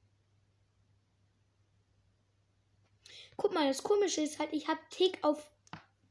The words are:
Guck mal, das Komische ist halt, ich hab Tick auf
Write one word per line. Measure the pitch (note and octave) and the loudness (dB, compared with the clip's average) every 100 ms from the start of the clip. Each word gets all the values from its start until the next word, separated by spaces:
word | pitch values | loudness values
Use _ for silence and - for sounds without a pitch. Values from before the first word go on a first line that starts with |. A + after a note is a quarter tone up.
| _ _ _ _ _ _ _ _ _ _ _ _ _ _ _ _ _ _ _ _ _ _ _ _ _ _ _ _ _ _ - - - - | _ _ _ _ _ _ _ _ _ _ _ _ _ _ _ _ _ _ _ _ _ _ _ _ _ _ _ _ _ _ -20 -20 -18 -2
Guck | G#4 | 0
mal, | F4+ C#4 | 2 2
das | C4+ | 0
Komische | - G#4 F#4+ - | 2 2 4 0
ist | D4+ - | -2 -4
halt, | D4+ | -4
ich | D4+ - | -4 -2
hab | D#4+ - | -4 -6
Tick | - F#4 - | 0 0 2
auf | D4+ D4+ - _ _ - - _ _ | 0 0 -6 _ _ -20 -20 _ _